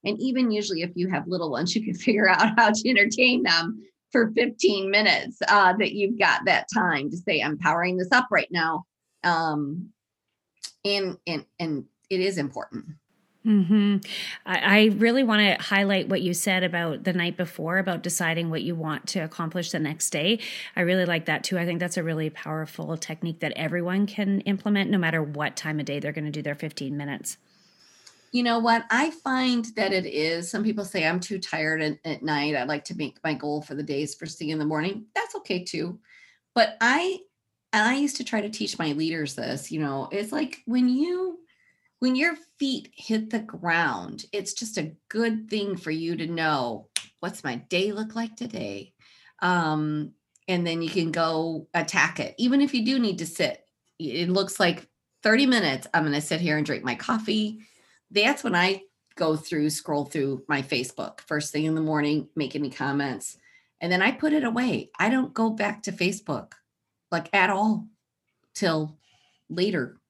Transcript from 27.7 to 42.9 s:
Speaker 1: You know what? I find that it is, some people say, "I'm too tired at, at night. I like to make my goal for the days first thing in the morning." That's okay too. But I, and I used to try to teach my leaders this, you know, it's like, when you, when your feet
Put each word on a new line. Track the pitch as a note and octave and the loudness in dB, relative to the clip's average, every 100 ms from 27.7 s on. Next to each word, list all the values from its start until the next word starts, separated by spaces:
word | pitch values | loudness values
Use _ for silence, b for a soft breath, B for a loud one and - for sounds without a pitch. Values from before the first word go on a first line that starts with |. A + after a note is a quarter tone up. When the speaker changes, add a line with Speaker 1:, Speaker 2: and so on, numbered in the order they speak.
| b b b b b _ | b b b b b _
Speaker 1:
You | B3 | -2
know | A#3+ A#3 | 2 2
what? | A#3 A3+ A3+ | 4 2 2
I | A#3 D#4 | 2 2
find | D#4+ C4+ C4 B3+ A#3+ A3+ A3 | -2 -2 0 2 0 -2 -2
that | G3 | 0
it | F#3+ F3 | 0 0
is, | D3 D#3 E3 F3 | -2 0 -2 -4
some | A3+ | -2
people | G#3+ G#3 F#3+ | 0 -2 -4
say, | F#3+ D#3+ | 0 0
"I'm | F3 | 0
too | F3+ F#3+ | -4 -8
tired | - D#3+ D#3 D#3+ | -6 -2 -2 0
at, | D3+ D3+ D#3+ | -2 -4 -6
at | D3+ | -6
night. | D#3 D3 D3 C#3+ | -2 0 0 -2
I | |
like | B2+ D3 - | -2 -4 -6
to | - | -8
make | C#3+ - | -8 -6
my | D#3+ | -4
goal | D3 D3 D3 | -4 -4 -4
for | D3+ | -6
the | D3 | -8
days | D3+ C#3 D3 | -4 -4 -4
first | - E3 - | -8 -12 -8
thing | D3+ | -4
in | D#3 | -2
the | D3+ | -2
morning." | D#3 E3+ G3+ - - | 0 -2 -6 -8 -6
That's | A#4 G4+ | -6 -8
okay | - F3+ | -6 -6
too. | F3+ D#3+ E3+ - b b b b _ | -4 -6 -6 -8 b b b b _
But | - G#3+ A3 | 2 2 2
I, | A#3 C#4 F4+ F#4 - _ _ _ _ | 2 2 0 -4 -10 _ _ _ _
and | G#3 A3 | 2 2
I | C4+ | 2
used | C#4+ - | 0 -2
to | |
try | A#3+ A3 | -4 -2
to | G#3 | -4
teach | A3 G3+ - | -4 -6 -2
my | D#3+ | -2
leaders | C#3+ D#3+ E3 C#3+ | 0 -2 -2 -4
this, | - B2 C3+ - | -6 -6 -6 -6
you | D3+ | -4
know, | D3 C3+ - | -2 -4 -4
it's | G3+ A3 | -6 -4
like, | D4 D4 - - | -4 -4 -6 -2
when | B3 B3+ | 2 4
you, | B3+ E4 F4+ F#4 F4 b b b b b _ | 4 2 0 -4 -6 b b b b b _
when | B3+ B3+ | 0 2
your | E4 D#4+ - _ | 0 -2 -14 _
feet | C#4 B3+ - | -4 -4 -8